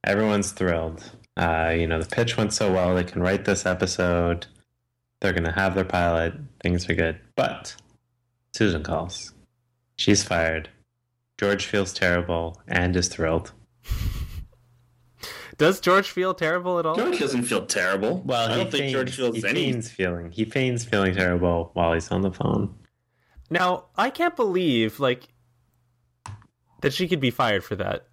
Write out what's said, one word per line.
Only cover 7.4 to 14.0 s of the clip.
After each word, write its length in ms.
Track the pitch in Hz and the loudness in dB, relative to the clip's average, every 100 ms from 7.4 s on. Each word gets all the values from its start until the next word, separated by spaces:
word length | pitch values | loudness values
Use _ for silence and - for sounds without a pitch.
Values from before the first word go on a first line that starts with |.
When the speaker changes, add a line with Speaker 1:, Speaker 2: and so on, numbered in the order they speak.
| - - - - _ _ _ _ _ _ _ | -2 -2 -12 -18 _ _ _ _ _ _ _
Speaker 1:
Susan 280 | - 107 82 | 0 2 2
calls. 500 | 76 78 87 - - - _ _ _ _ _ - | -2 -4 -4 -10 -16 -20 _ _ _ _ _ -2
She's 280 | - 101 | 4 4
fired. 460 | - 87 82 80 78 _ _ _ _ _ _ - | 4 0 2 0 -6 _ _ _ _ _ _ -2
George 300 | 101 101 - | 0 0 0
feels 260 | 104 92 | 0 -2
terrible 680 | - 92 87 87 85 82 85 - | 0 2 2 0 -2 -4 -8 -4
and 280 | 90 87 90 | 0 2 2
is 140 | 87 | 0
thrilled. 420 | - 80 80 - - _ _ - - | -2 0 0 -4 -20 _ _ -8 -4